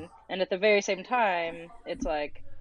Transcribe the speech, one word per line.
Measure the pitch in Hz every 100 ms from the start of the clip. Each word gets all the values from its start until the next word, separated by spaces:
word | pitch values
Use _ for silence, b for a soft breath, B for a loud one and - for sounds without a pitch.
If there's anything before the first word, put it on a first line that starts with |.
| 160 - -
And | 180
at | 180
the | 185
very | 208 202
same | 196 185
time, | 185 247 214 175 170 165 165 - -
it's | 175 175
like, | 151 147 - - -